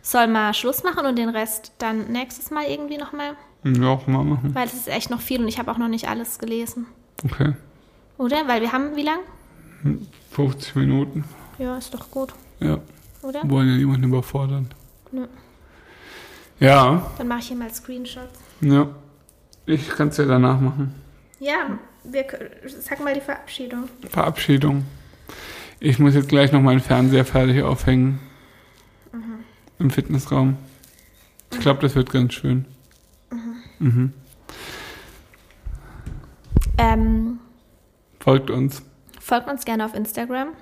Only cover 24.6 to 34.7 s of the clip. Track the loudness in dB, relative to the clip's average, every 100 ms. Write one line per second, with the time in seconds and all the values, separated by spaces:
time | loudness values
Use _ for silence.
24.6 | 4 0 -4 -12 -20 -20 -20 -18 -16 -16
25.6 | -18 -2 0 6 6 6 4 6 6 6
26.6 | 6 4 4 4 6 4 4 4 4 4
27.6 | 2 2 4 4 4 0 -8 -20 -20 -20
28.6 | _ _ _ _ -18 -14 -14 -16 -18 _
29.6 | _ _ 0 0 -2 -4 0 2 2 0
30.6 | -8 -20 -20 _ _ _ _ -20 _ 0
31.6 | 2 2 2 2 2 2 0 0 0 0
32.6 | -2 -16 _ _ _ _ _ -12 -10 -14
33.6 | -18 0 2 2 0 -4 -20 -20 -20 -18
34.6 | -16